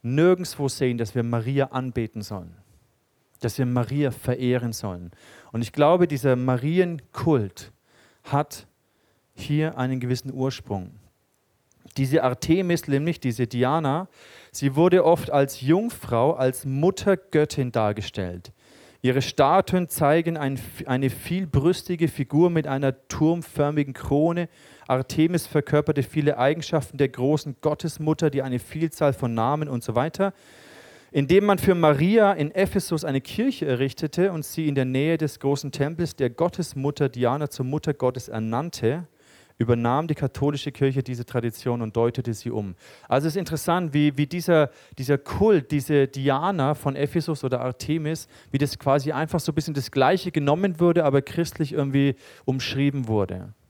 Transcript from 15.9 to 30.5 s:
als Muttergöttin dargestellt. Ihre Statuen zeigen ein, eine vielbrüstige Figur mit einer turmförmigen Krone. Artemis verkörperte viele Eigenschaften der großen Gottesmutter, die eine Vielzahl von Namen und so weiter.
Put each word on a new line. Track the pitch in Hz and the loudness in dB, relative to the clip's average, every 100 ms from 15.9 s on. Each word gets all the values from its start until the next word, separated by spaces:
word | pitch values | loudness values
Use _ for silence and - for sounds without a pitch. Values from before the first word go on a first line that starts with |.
| - - 117 135 | -8 -2 2 2
als | 160 131 127 143 | 2 0 0 -6
Muttergöttin | 135 170 190 202 190 _ 156 147 - 123 | 0 0 2 0 0 _ 0 0 -2 -2
dargestellt. | 117 107 104 101 - 92 90 - _ _ - - _ | 0 0 -2 -6 -6 -6 -8 -14 _ _ -20 -20 _
Ihre | 127 127 | 0 0
Statuen | 127 - 139 185 190 185 175 | 0 2 4 4 2 -2 -2
zeigen | - 147 160 165 165 | 0 2 4 0 -2
ein, | 139 131 - - | -4 -4 -8 -12
eine | - 127 135 | -4 0 0
vielbrüstige | - - 180 180 139 160 180 - 175 160 | -2 -6 -4 0 0 2 0 -4 -2 -2
Figur | - 135 147 175 | -2 0 4 4
mit | 165 143 | 2 -2
einer | 135 139 131 _ | 0 -2 -2 _
turmförmigen | - 156 170 - - 147 151 139 | 0 2 2 -4 -2 0 0 -4
Krone. | 127 - 143 160 170 170 _ - - - | -6 -2 2 2 0 -4 _ -20 -20 -2
Artemis | 131 131 - 160 175 - | -2 0 0 2 2 0
verkörperte | 151 - 147 147 139 | -4 2 0 2 -2
viele | 127 156 147 143 | -2 0 0 2
Eigenschaften | 131 160 - 160 - 135 | 0 0 -2 -4 -4 -2
der | 139 | -2
großen | 120 131 151 147 143 | 0 0 0 -2 -4
Gottesmutter, | 151 151 165 - 151 156 156 | -2 -2 -6 -4 -2 0 0
die | 135 | 0
eine | 131 123 | -4 -6
Vielzahl | - 156 160 - 147 | -6 -4 -4 2 0
von | 131 123 | 2 -2
Namen | 113 117 151 147 | 0 0 0 -2
und | 127 | -6
so | - | -2
weiter. | 113 156 - 196 - - | -2 -2 -2 -2 -4 -20